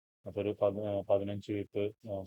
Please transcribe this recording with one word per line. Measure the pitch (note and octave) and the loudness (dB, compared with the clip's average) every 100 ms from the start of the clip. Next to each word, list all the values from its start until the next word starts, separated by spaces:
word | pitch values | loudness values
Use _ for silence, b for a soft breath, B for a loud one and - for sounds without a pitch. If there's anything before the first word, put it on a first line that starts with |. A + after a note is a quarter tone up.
| _ _ - | _ _ -8
അപ്പൊ | G2 | -2
ഒരു | G2+ G2+ | -2 2
പതി-, | G#2 G2 | 2 2
ആ, | G#2+ G2+ | 0 -2
പതിനഞ്ച് | F#2+ G2+ G2+ G#2 G2+ | 2 2 2 -4 -4
പിപ്പ്, | G#2 G2 - G#2 - A2+ | -4 -4 -2 -2 -4 -8
ആ, | G2 | -8